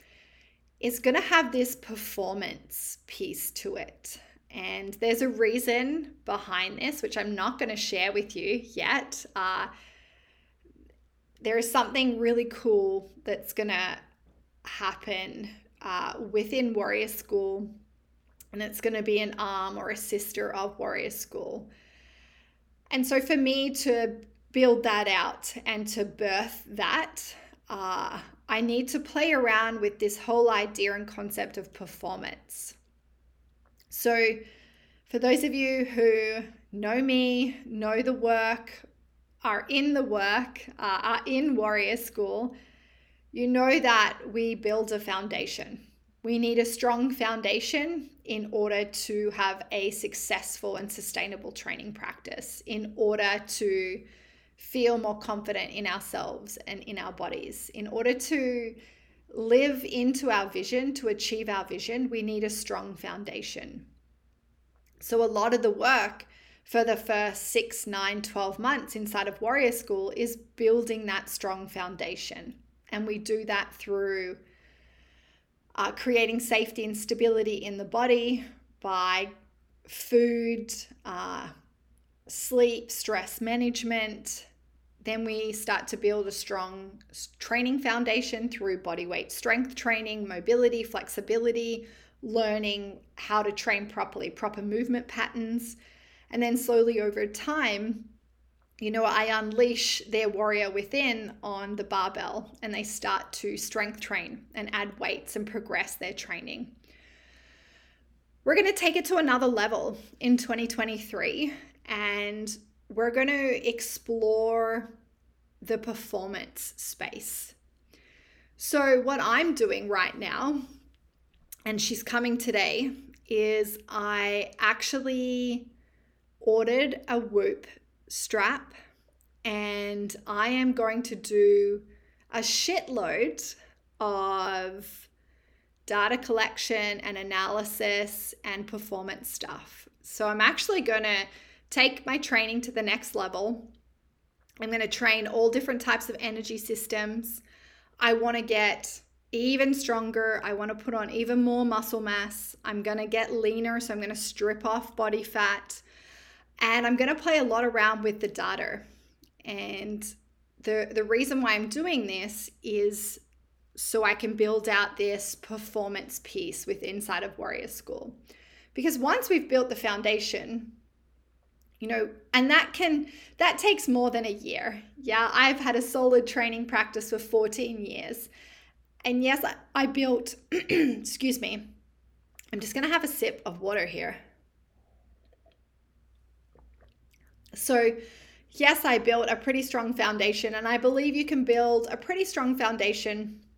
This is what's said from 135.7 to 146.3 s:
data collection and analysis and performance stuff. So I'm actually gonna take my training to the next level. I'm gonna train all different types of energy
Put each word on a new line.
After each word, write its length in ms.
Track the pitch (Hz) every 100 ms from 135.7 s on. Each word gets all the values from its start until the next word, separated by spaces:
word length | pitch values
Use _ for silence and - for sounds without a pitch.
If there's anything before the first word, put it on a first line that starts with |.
| _ -
data 320 | 208 208 247
collection 840 | 254 226 220 - - 220 208 202
and 160 | 196 202
analysis 1160 | 196 190 190 208 208 - 208 202 208 - - - 214
and 200 | 196 208
performance 640 | 208 214 196 190 - 254
stuff. 600 | - - - - - - _
So 240 | - - 214
I'm 120 | 208
actually 400 | 220 - - 381
gonna 460 | 233 220 214 202 196 - - - _
take 360 | - 262 262 269
my 120 | 277
training 440 | 285 233 220 233
to 100 | 240
the 100 | 233
next 320 | 214 214 -
level. 560 | 214 185 185 208 233 - - _ _ _ _ _ _ _ -
I'm 100 | 220
gonna 160 | 226 214
train 400 | - 233 220 214
all 220 | 226 226
different 320 | 240 269 247
types 280 | 254 226 -
of 60 | 220
energy 360 | 240